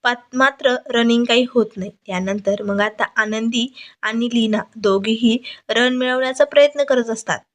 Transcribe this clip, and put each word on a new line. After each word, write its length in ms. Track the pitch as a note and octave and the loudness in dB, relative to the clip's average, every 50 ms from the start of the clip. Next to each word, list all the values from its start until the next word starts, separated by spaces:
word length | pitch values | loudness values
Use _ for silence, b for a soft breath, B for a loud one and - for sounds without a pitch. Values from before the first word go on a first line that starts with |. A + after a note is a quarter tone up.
पात-, 340 | - B3 A#3+ B3 - _ - | 0 -2 -2 -2 -10 _ -2
मात्र 400 | B3+ C4 C#4 C#4 - - C4 B3 B3 - - | 0 0 0 0 0 0 0 0 0 -4 -4
रनिंग 340 | A#3+ A#3 A#3 A#3 A#3 A#3 A#3+ | -2 0 2 2 2 2 2
काही 220 | A#3+ A#3 B3 B3+ B3 | 2 2 2 2 2
होत 160 | - B3 G#3+ G#3+ - | 0 0 0 0 -4
नाही. 140 | G3 F#3 G#3 - _ _ | -12 -12 -12 -14 _ _
त्यानंतर 560 | - F#3 F3+ F#3 F#3+ G3+ G#3 G3 G3+ G3+ G3+ | -8 -6 -4 -4 -4 -4 -2 -2 -2 -2 -2
मग 180 | G#3+ G3+ G3+ G3+ | -4 -4 0 0
आता 240 | G#3 G#3+ G#3+ - G#3+ - _ | 0 -2 0 -4 -6 -2 _
आनंदी 560 | - G#3+ G#3+ G#3+ A3 A3+ A3+ A3+ A#3 A#3 C4 B B B B B B | -4 -2 -2 -4 -4 -4 -2 -2 -2 -2 -4 B B B B B B
आणि 240 | - G#3+ A3 A#3 A#3+ | -8 -6 -4 -2 -4
लीना 320 | A#3+ A#3 A#3+ A3+ G#3+ G#3 G3 - _ _ | 0 0 0 2 2 0 -2 -4 _ _
दोघीही 640 | A3 G#3 G3+ G3 G3 G3 A3+ A3+ A3+ A#3+ A3+ A3+ B3+ B B B B B - | -2 0 0 2 2 0 0 0 2 4 2 2 2 B B B B B -2
रन 260 | - A3+ B3 B3+ B3+ | 0 2 2 2 0
मिळवण्याचा 480 | B3+ B3+ B3+ B3+ B3+ C4 C4 C4 - D4 | 0 -2 -2 0 -2 -2 -2 0 0 0
प्रयत्न 400 | C#4+ - C#4+ C#4+ D4 C#4+ C#4+ C#4+ | 4 6 6 6 6 4 -2 0
करत 200 | C#4+ C4+ B3 A#3 | 2 2 0 0
असतात. 340 | A3+ A3+ A3 - - D#3+ - _ _ | -2 -6 -6 -4 -4 -4 -4 _ _